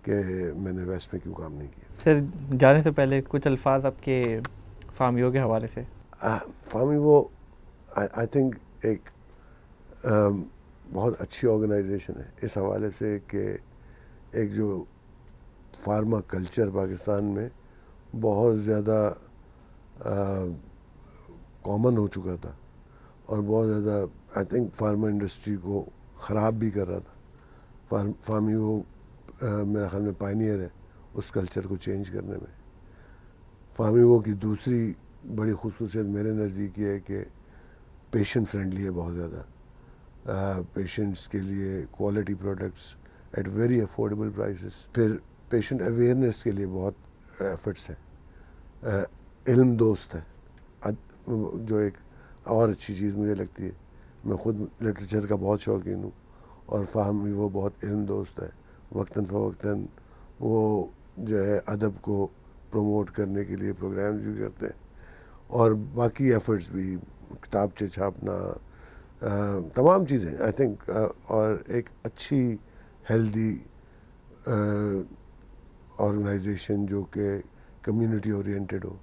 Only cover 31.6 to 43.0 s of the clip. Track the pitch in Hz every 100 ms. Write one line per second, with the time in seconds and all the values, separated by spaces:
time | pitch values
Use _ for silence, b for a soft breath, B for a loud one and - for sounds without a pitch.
31.6 | 95 95 - 98 95 98 95 98 82 -
32.6 | - - b b b b b b - -
33.6 | - - 110 117 120 120 104 101 107 104
34.6 | - 120 113 - - - - 110 110 101
35.6 | 113 - 110 107 101 101 107 107 104 95
36.6 | 101 101 104 98 95 98 95 - b b
37.6 | b b b b - 113 101 127 104 101
38.6 | 95 92 98 87 85 87 85 80 - -
39.6 | - - - - - - - 98 98 92
40.6 | 87 - 92 - 104 92 - 101 95 98
41.6 | 98 95 - - 101 101 98 95 98 92
42.6 | 95 - - -